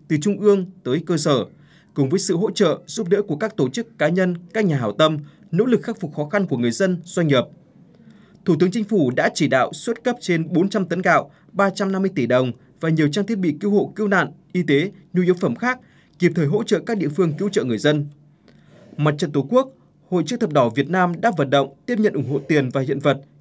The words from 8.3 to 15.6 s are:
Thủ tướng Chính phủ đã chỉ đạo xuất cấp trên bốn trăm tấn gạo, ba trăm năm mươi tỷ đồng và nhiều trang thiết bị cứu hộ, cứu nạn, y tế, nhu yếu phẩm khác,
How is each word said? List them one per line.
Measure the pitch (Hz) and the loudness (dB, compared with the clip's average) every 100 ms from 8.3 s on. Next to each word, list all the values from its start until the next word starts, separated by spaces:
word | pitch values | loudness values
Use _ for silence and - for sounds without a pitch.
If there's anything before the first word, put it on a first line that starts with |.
| - | -6
Thủ | - 156 | 0 2
tướng | 180 | 2
Chính | 226 | 0
phủ | 202 208 127 | 0 2 2
đã | 127 - | 0 -2
chỉ | - 139 | 0 0
đạo | 131 113 | 2 0
xuất | - - 233 | -4 -6 -4
cấp | 247 240 | -4 -4
trên | - 165 160 | -2 -2 0
bốn | 170 196 | 0 0
trăm | 214 180 | -2 -4
tấn | 175 | -2
gạo, | 180 151 - _ _ | 2 2 0 _ _
ba | 185 196 | 0 0
trăm | 190 196 | 0 -2
năm | 190 | -2
mươi | 190 | -2
tỷ | 185 117 | -2 0
đồng | 127 127 - _ _ | 2 0 -4 _ _
và | 165 | -2
nhiều | 160 147 | 2 2
trang | 202 202 | 0 -2
thiết | 214 | -2
bị | 175 147 | -2 -2
cứu | 202 | 0
hộ, | 202 - - | 0 0 -2
cứu | 208 | 0
nạn, | 185 139 - _ | 0 0 -6 _
y | 180 | -2
tế, | 151 143 190 - - | 2 2 0 -6 -6
nhu | 180 | 0
yếu | 180 | 2
phẩm | 180 185 | 2 -2
khác, | 233 | -2